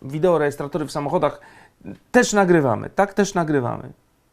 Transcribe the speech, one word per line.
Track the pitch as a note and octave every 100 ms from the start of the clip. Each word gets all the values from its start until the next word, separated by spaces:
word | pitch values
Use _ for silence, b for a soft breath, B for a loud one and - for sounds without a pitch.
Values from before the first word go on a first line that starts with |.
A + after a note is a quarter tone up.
wideorejestratory | C3 D3+ F3+ E3 D3 C#3 C#3+ E3+
w | C#3+
samochodach, | D#3 C#3+ F3 D3 - B B B _ - - _
też | B3 B3
nagrywamy, | G#3 F#3 E3+ C#3 G#2+ G#2
tak? | - G3
Też | - G3
nagrywamy. | F3+ D#3+ D3 A#2+ A2 C3 - _ _ _